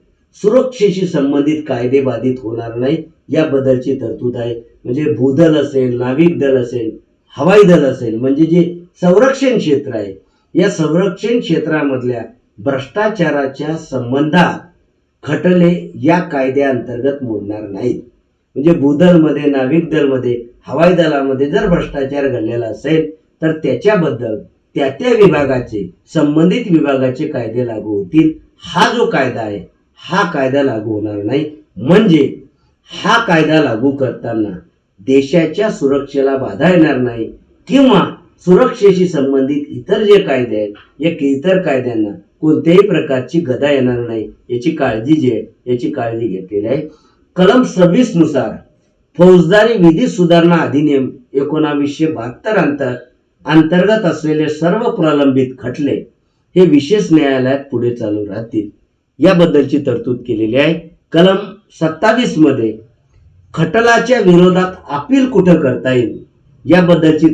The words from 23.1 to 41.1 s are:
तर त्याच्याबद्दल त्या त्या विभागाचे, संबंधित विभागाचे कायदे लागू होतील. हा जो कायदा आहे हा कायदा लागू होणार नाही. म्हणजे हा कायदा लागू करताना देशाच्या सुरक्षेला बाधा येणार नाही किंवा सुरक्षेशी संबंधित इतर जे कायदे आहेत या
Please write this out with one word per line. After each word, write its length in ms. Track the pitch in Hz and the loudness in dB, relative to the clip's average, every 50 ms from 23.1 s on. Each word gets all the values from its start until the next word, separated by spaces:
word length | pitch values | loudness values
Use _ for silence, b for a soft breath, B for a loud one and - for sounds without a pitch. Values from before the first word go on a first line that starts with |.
| - - _ _ _ - | -8 -16 _ _ _ -4
तर 100 | 160 160 160 | -4 -4 -4
त्याच्याबद्दल 840 | - - 135 123 - - 202 214 180 160 131 113 110 120 110 107 135 - - _ _ _ _ - | -2 -4 -4 -2 0 0 0 2 2 0 -2 -4 -6 -6 -8 -8 -10 -12 -16 _ _ _ _ -6
त्या 140 | 151 139 135 | -4 -4 -4
त्या 220 | 131 - 247 247 226 | -4 -2 -2 0 4
विभागाचे, 760 | 214 196 165 147 147 143 131 131 123 120 - 110 101 90 87 - _ _ _ - | 6 6 4 4 2 0 -2 -2 -4 -4 -6 -8 -8 -8 -10 -12 _ _ _ -2
संबंधित 580 | 160 147 147 147 160 170 185 220 247 226 208 | -2 0 2 2 2 2 2 2 0 -2 0
विभागाचे 560 | 165 151 139 143 135 127 131 127 123 - 156 | 0 0 2 2 0 0 0 -2 -4 -4 -6
कायदे 380 | - - 123 113 110 113 123 123 | -6 -6 -6 -8 -6 -4 -4 -4
लागू 300 | 113 113 107 104 107 104 | -4 -6 -8 -8 -6 -6
होतील. 340 | 101 98 87 156 156 160 311 - - - _ _ _ | -6 -4 0 2 2 2 2 0 -4 -14 _ _ _
हा 320 | - 175 147 175 220 240 233 | -14 -6 -2 0 0 0 0
जो 120 | 240 208 | 0 -2
कायदा 360 | - - 143 131 120 110 117 | 0 0 -2 -2 -2 -4 -6
आहे 180 | 110 104 101 95 87 - _ _ _ _ _ _ | -8 -8 -8 -10 -12 -16 _ _ _ _ _ _
हा 240 | - - 170 196 202 175 | -12 -6 -2 -2 -2 -2
कायदा 320 | 165 143 131 127 139 143 139 | -2 -2 -2 0 0 0 0
लागू 300 | 131 110 107 104 113 107 | 0 -2 -4 -6 -6 -6
होणार 300 | 101 104 104 104 101 98 | -6 -6 -6 -6 -6 -6
नाही. 220 | 113 131 151 151 - - - _ _ - | -4 -4 -4 -4 -6 -10 -18 _ _ -14
म्हणजे 560 | 92 117 143 180 214 220 180 160 147 131 - - - - _ _ _ _ _ _ _ _ - | -6 0 2 4 4 4 4 4 2 2 0 -4 -10 -18 _ _ _ _ _ _ _ _ -20
हा 260 | - - - 185 226 - - | -12 -6 -2 0 0 0 2
कायदा 360 | 190 170 160 156 151 156 156 147 | 2 0 2 2 2 2 2 2
लागू 280 | 127 113 107 131 143 | 0 -2 -2 -2 -2
करताना 580 | 131 - 135 - 90 - - 117 110 110 104 92 - - - _ _ _ _ _ _ _ | -2 -2 -4 -4 -6 -6 -8 -6 -4 -4 -4 -6 -6 -12 -16 _ _ _ _ _ _ _
देशाच्या 680 | 101 127 135 139 135 - 180 170 156 - - 202 220 214 | -2 0 2 2 2 2 0 0 0 0 -2 -2 -4 -4
सुरक्षेला 640 | - - 147 131 143 135 - - - 139 135 135 139 | -2 -2 -2 0 0 -2 -4 -4 -4 -2 0 0 0
बाधा 320 | 127 - 101 98 123 143 175 | -2 -4 -6 -4 -2 0 2
येणार 280 | 180 160 156 - 135 | 4 4 4 2 2
नाही 280 | 127 123 120 113 113 107 - - - _ _ _ _ _ - | 0 -2 -4 -4 -6 -10 -10 -12 -20 _ _ _ _ _ 0
किंवा 300 | 247 277 277 247 202 170 - - - - _ _ _ _ - | 2 4 4 6 4 4 2 0 -6 -14 _ _ _ _ 2
सुरक्षेशी 640 | 175 180 233 254 233 - - 202 196 180 180 180 | 4 4 4 4 2 0 2 4 4 4 4 2
संबंधित 580 | 160 156 143 135 139 139 135 131 135 147 147 - - | 0 0 -2 -2 0 0 0 0 0 -2 -4 -6 -8
इतर 340 | 139 123 - - 202 220 214 | -12 -10 -4 -2 -2 0 4
जे 160 | 202 208 190 | 4 4 4
कायदे 340 | - 160 135 123 120 113 110 | 4 2 -2 -2 -2 -4 -4
आहेत 180 | 107 104 101 104 B B B B - | -4 -6 -6 -10 B B B B -4
या 120 | 147 170 | -4 -4